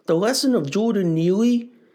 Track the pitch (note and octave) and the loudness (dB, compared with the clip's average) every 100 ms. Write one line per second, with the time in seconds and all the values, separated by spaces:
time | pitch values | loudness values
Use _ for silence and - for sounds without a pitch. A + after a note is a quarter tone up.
0 | - E3 G#3 C4 C#4 A#3 C#3+ F#3+ A3+ G3+ | -2 0 0 0 0 0 -2 -2 0 0
1 | F3 D#3+ E3+ F#3+ A#3+ A#3+ - - _ | 0 0 2 2 2 0 -4 -20 _